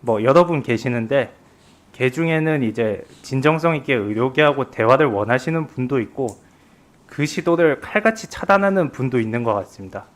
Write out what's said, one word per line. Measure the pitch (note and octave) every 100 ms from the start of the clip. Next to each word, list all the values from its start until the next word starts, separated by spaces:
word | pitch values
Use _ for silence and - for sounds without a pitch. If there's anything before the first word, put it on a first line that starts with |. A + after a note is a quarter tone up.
뭐 | A#2 A2
여러 | A2+ D3 F3
분 | D#3+
계시는데 | B2+ A2+ B2+ A#2+ A2+ C#3 A#2+ - _ _ _ _ _ -
그 | C3
중에는 | C3 E3 D#3+ D#3 D#3
이제 | A#2+ G#2+ A2+ G2 - -
진정성 | - C3 C#3 D#3+ E3 D#3
있게 | B2+
의료계하고 | B2+ G2+ G#2+ B2+ C3 D3+ C#3 B2+
대화를 | - A2+ C3+ D3+
원하시는 | G2+ G#2 B2+ D#3+ D#3+ D3+
분도 | - B2+ C3+
있고 | G#2+ - B2+ G#2 _ _ _ _ _ _ _
그 | -
시도를 | D3+ - D#3+ E3+ E3 C3+
칼같이 | - G#3+ A3 A3 -
차단하는 | - - G3 G3 F#3+ D#3
분도 | - C3 B2
있는 | A2 A#2
것 | A#2
같습니다. | G#2 F#2 - F#2+ G2 -